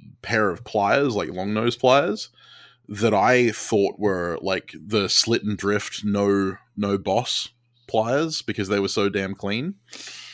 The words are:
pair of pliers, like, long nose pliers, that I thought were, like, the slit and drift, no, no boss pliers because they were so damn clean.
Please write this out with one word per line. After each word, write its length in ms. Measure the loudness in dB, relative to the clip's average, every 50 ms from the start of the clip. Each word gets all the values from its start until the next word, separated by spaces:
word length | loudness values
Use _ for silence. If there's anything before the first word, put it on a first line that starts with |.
| -20 -20 -20 _
pair 280 | -6 -2 0 2 2 0
of 140 | -2 -4 -6
pliers, 520 | -4 -2 0 2 2 2 2 2 0 0
like, 140 | -2 -4 -4 -4
long 200 | -6 -4 -2 -2
nose 220 | 0 0 0 0
pliers, 540 | 2 4 4 6 6 4 2 -2 -6 -8 -14 _ _ -20 -20 -20 -20 -20 -20 _ _ _
that 260 | -10 -4 0 0 2 4
I 380 | 4 4 6 6 6 4 2
thought 480 | 0 -2 -2 0 2 2 2 2 0 0
were, 400 | 0 0 0 0 -2 -4 -4 -4
like, 320 | -4 -2 -2 -4 -4 -8 -16
the 360 | -18 -6 -2 0 0 2 2
slit 340 | 2 2 2 2 0 0 0
and 140 | -2 -4
drift, 480 | -2 0 0 0 0 -2 -4 -8 -6 -2
no, 500 | -2 0 2 2 4 4 2 2 -2 -4 -8 _ _ _
no 200 | -4 -2 0 -2
boss 520 | -2 0 0 0 0 0 -2 -4 -4 -6 -8 -12 _ _ _ _ _ _
pliers 540 | -2 0 0 2 2 0 0 0 -2 -4 -6
because 260 | -6 -6 -4 -4 -2
they 120 | 0 2 2
were 80 | 0
so 220 | 0 0 0 0 0
damn 260 | 0 -2 -2 -4 -6
clean. 400 | -6 -6 -4 -4 -4 -4 -6 -8 -10 _ _ -20 -18 -16 -16 -16 -16 -18 -18